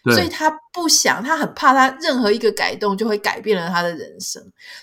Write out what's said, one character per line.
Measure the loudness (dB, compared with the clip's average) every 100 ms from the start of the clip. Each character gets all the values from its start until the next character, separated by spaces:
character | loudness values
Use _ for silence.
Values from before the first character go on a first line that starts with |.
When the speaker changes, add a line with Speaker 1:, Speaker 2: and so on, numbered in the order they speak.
Speaker 1:
对， | 2
对。 | 2
Speaker 2:
所 |
以 | 2
她 | 0 -2 -2 _
不 | -6 0
想， | 2 2 -2
她 | -2 -2
很 | -2
怕 | 0 4
她 | 4 4 2
任 | -2 0
何 | 2
一 | 2
个 | 0
改 | 0 -4
动 | -2 -2 0
就 | -2
会 | -2
改 | -2 -4
变 | -2 -2
了 | 0
她 | -2
的 | -2
人 | -4 -12 -12
生。” | -12 -12 -16 _ -20 -8